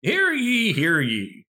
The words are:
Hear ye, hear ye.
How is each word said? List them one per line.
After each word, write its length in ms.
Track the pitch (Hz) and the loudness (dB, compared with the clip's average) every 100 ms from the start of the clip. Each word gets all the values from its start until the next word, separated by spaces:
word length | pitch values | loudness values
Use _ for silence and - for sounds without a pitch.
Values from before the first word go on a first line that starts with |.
Hear 300 | - 339 381 | 0 0 0
ye, 400 | 302 240 247 226 | 0 0 0 0
hear 280 | 143 156 165 | 0 2 2
ye. 440 | 127 110 98 - - | 0 -2 -6 -12 -20